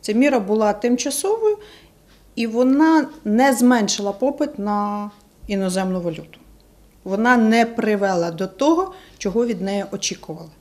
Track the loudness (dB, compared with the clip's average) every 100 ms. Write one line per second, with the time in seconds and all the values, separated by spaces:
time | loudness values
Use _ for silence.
0 | -2 2 2 2 0 0 0 0 0 0
1 | -2 -4 -2 0 0 -2 -8 -20 -20 _
2 | _ _ _ -6 -4 0 2 4 4 4
3 | 2 -6 -2 2 4 4 4 4 2 -2
4 | -6 -2 -2 -2 -4 -4 -4 -2 -4 -6
5 | -10 -14 _ _ -6 -4 -2 -2 -2 -2
6 | -4 -8 -14 -20 _ -20 _ _ _ _
7 | -6 -2 2 4 4 4 2 0 -2 0
8 | 0 0 -2 -4 -8 0 2 2 0 -8
9 | -20 -10 -4 -2 -2 -2 -4 -4 -6 -6
10 | -8 -8 -12 -16 -16 -20